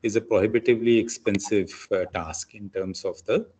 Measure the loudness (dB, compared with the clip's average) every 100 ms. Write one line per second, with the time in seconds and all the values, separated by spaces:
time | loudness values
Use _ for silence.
0 | 0 -2 2 2 4 2 2 2 4 4
1 | 2 -4 -2 -2 0 0 0 -8 -4 -2
2 | -2 -6 -8 -10 -14 -14 -10 -8 -6 -6
3 | -8 -8 -2 -2 -2 _